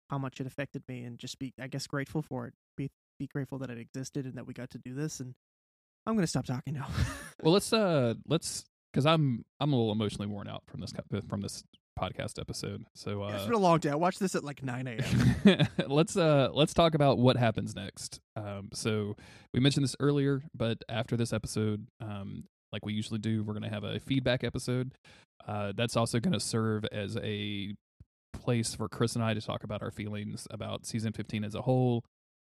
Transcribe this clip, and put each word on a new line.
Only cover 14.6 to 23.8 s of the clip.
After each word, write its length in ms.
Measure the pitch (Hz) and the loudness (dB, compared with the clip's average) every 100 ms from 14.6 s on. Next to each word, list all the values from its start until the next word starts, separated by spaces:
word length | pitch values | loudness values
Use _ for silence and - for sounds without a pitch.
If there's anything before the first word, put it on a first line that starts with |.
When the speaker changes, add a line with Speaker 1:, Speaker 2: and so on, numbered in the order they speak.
Speaker 1:
nine 240 | 131 127 131 | -6 -4 -4
A 40 | 110 - 120 - - 202 | -4 0 4 4 8 8
M. 180 | - - - | 8 6 2
Speaker 2:
<laughs> 100 | - | 2
let's, 280 | 143 175 196 | 2 4 4
uh, 340 | 160 143 127 | 6 6 4
let's 200 | 131 156 | 4 2
talk 200 | - 165 151 | 6 6 6
about 220 | 143 113 | 6 8
what 180 | 123 120 | 6 6
happens 400 | 117 110 107 98 | 4 2 -2 -6
next. 440 | 98 - - - _ 110 | -10 -10 -12 -14 _ -10
Um, 320 | 104 98 101 | -8 -10 -10
so 420 | - 113 107 104 - - - - | -4 0 0 0 -6 -14 -20 -2
we 60 | 123 | 4
mentioned 240 | 139 143 | 4 4
this 120 | 135 - | 2 2
earlier, 440 | 143 143 139 135 160 123 | 2 2 2 0 -4 -2
but 280 | 117 113 - | -2 -2 -4
after 300 | 117 110 120 | -6 -2 0
this 160 | 117 | 0
episode, 540 | 110 - 110 107 104 117 - | -2 -2 0 0 0 -6 -12
um, 460 | 107 101 101 98 - _ _ | -10 -8 -8 -10 -12 _ _
like 140 | 107 107 | -8 -4
we 80 | |
usually 260 | 107 - 113 | -4 -4 -4
do, 240 | 110 110 | -2 -2
we're 100 | 107 | -2
gonna 160 | 107 107 | -6 -6
have 140 | 107 | -6